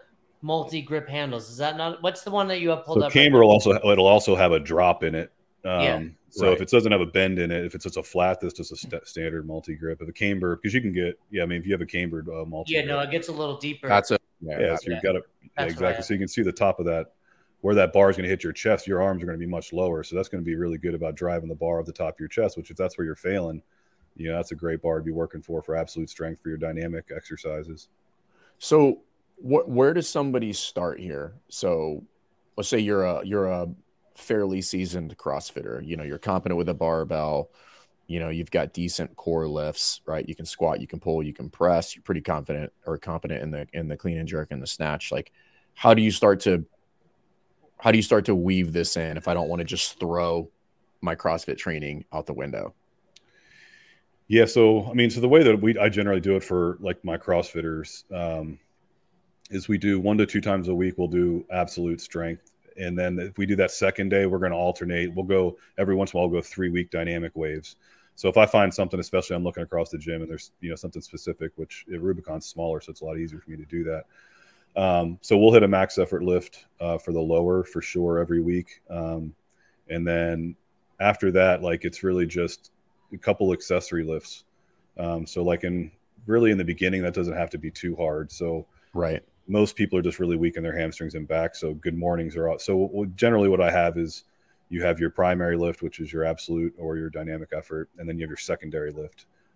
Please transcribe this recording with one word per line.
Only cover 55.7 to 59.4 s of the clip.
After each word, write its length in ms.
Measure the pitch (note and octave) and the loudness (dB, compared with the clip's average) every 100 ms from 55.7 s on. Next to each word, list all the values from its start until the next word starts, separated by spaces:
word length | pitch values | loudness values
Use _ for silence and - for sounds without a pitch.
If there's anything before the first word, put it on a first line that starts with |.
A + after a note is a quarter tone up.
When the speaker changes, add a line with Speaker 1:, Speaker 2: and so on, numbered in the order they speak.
| G#2 | 4
Speaker 2:
I 100 | G#2 | 2
generally 320 | G2+ G2+ F#2+ | 2 0 2
do 140 | F#2+ | 2
it 80 | F#2+ | 0
for, 340 | - F2+ F2 F2+ | 2 0 0 -2
like, 220 | F#2+ F2+ | -6 -6
my 120 | F2+ E2 | -6 -6
CrossFitters, 880 | - F2 E2+ E2 D#2+ D#2+ D2+ - - | 0 0 0 -4 -6 -6 -10 -16 -12
um, 460 | F2+ E2+ D#2+ D#2 C#2+ _ _ _ _ _ _ _ _ | -6 -6 -6 -8 -14 _ _ _ _ _ _ _ _